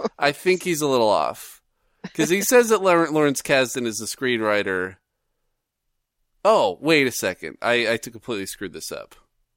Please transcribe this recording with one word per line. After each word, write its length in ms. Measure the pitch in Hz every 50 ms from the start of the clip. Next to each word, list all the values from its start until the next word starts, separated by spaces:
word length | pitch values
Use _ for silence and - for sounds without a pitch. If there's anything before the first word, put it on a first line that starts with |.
| - 220 - -
I 120 | 143 143
think 320 | 143 - - 180 185 175 -
he's 180 | 180 165 147
a 60 | 151
little 220 | 139 131 123 113 107
off. 520 | 98 80 71 64 107 - - - - - _ _ _ _ _ _ _ _ - - -
'Cause 160 | - 156 151
he 120 | 185 202
says 280 | - - 254 247 240 220
that 100 | 226 190
Lawren-, 300 | 190 185 175 170 165 147
Lawrence 300 | 151 156 147 147 131 -
Kasdan 440 | - - 143 131 131 117 - 131 120
is 120 | 113 104
the 80 | 107 107
screenwriter. 920 | - - - 135 127 123 110 110 107 104 104 98 95 92 90 92 92 98 - _ _ _ _ _ _ _ _ _ _ _ _ _ _ _ _ _ _ _ _ _ _ _ _ _ _ _ _ -
Oh, 320 | 202 220 175 120 98 87 -
wait 260 | 135 160 165 147 135
a 40 | 123
second. 460 | - - 110 95 90 - - 73 - -
I, 300 | - 113 120 120 117 110 117
I 40 |
t-, 140 | 107 - -
completely 340 | - 107 - - 113 98 95
screwed 260 | - - - 101 90 85
this 180 | 80 - -
up. 240 | 80 58 52 - - - _ _ _ _ _ _ _